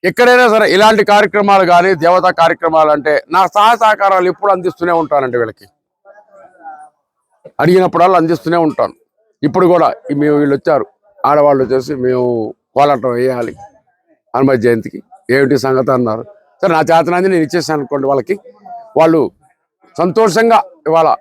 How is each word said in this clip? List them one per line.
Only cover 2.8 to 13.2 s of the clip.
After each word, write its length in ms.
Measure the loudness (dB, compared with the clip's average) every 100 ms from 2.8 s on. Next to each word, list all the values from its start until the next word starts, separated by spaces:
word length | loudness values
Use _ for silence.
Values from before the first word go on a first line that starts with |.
| 2
అంటే 220 | 0 0 -2 -2
నా 160 | -2 0
సహాయ 300 | 2 2 2
సహకారాలు 520 | 0 0 0 0 -2
ఎప్పుడు 240 | -2 -2
అందిస్తూనే 400 | -2 -4 -6 -4
ఉంటానండి 460 | -2 -2 -2 -2 -4
వీళ్ళకి. 280 | -6 -8 -20 _ _ _ _ -20 _ _ -20 _ -20 -20 -20 _ _ _ _ _ -20 _
అడిగినప్పుడల్లా 580 | 0 2 0 2 2 2
అందిస్తూనే 380 | 0 -4 -2 -2
ఉంటాను. 380 | -2 -2 -6 -6 _ _ _ _
ఇప్పుడు 240 | -4 0 2
కూడా 280 | 2 0 -2 -8
ఈ 40 |
మేము, 220 | -4 0 0
వీళ్ళు 180 | 0
వచ్చారు, 320 | -2 0 -2 -4 _ _ _ -2
ఆడవాళ్ళు 380 | 2 2 2
వచ్చేసి, 300 | 0 -2 -4
"మేము 600 | -6 -4 -2 -2 -4 -6 -12 _
కోలాటం 360 | -2 0 0 -2
వేయాలి 440 | -2